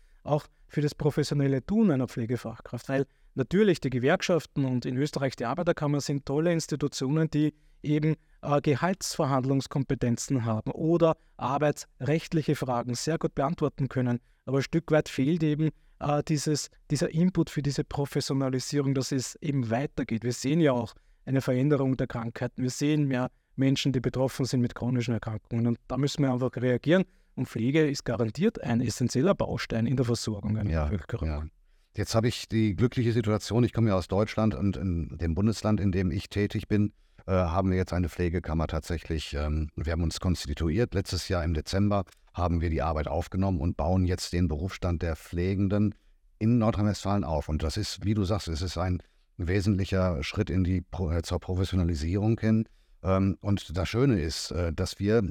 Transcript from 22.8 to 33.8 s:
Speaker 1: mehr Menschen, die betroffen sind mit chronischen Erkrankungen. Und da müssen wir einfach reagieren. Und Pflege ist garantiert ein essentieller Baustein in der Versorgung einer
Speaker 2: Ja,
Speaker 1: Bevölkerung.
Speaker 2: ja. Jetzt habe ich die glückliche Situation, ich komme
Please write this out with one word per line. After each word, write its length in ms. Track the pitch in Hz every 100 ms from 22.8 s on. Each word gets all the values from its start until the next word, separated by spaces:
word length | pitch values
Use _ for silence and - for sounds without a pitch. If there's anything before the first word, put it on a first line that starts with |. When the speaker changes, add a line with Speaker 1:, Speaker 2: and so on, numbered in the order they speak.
| 147 151 143
Speaker 1:
mehr 240 | 127 127 - _ -
Menschen, 360 | 135 139 143
die 80 | 131
betroffen 460 | 123 127 131 - 131
sind 140 | 131
mit 140 | 120
chronischen 400 | - 120 127 117
Erkrankungen. 520 | 110 - 110 - 117 117
Und 120 | 117 -
da 100 | 127
müssen 240 | 143 -
wir 100 | 139
einfach 180 | 123 127 -
reagieren. 480 | 127 123 139 180 180 _ _
Und 120 | - 131
Pflege 420 | - 117 151 156
ist 160 | 143
garantiert 560 | - 110 113 139 208 -
ein 180 | - 117
essentieller 540 | 123 - 120 123 165
Baustein 520 | 190 104 113 - 113 113
in 100 | 127
der 100 | 120
Versorgung 500 | 117 - 107 104 107
einer 140 | 104
Speaker 2:
Ja, 140 | 80
Speaker 1:
Bevölkerung. 440 | 76 95 - - 78
Speaker 2:
ja. 140 | 73 78 - _ _ _ -
Jetzt 180 | 98
habe 140 | 113 117
ich 200 | - -
die 280 | 113 110 90
glückliche 360 | 117 - 117
Situation, 520 | 117 107 107 - 110
ich 80 | 120
komme 180 | -